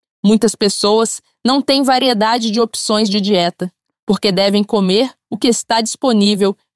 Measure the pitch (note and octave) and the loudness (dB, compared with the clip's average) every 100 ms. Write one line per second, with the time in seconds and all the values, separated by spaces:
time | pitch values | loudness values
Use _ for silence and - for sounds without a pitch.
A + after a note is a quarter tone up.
0 | _ _ G3 G#3+ G#3+ - G3+ - G#3 A3 | _ _ 2 2 2 0 -4 -2 0 0
1 | A3+ - _ _ A#3+ C#4 C4 C4+ C4+ B3+ | 0 -6 _ _ -2 0 0 0 0 0
2 | B3+ G#3 A3 A#3+ A3+ G#3+ A3+ - - G#3+ | 0 0 0 0 -2 -2 -2 -4 -4 -2
3 | A3 G#3 G3 F#3 F3 - F3+ - _ _ | 0 0 0 0 0 -4 -10 -12 _ _
4 | - G3 G#3 F#3 G3+ G#3 G#3 G#3+ F#3 G3+ | -4 -2 0 0 2 0 0 0 2 0
5 | C4 - - G3+ B3+ A3 - A3+ A3+ - | 0 -6 -14 -4 0 0 -2 -2 -2 -4
6 | C4 G#3+ G3+ G3 G3+ - _ | 0 2 2 2 0 -2 _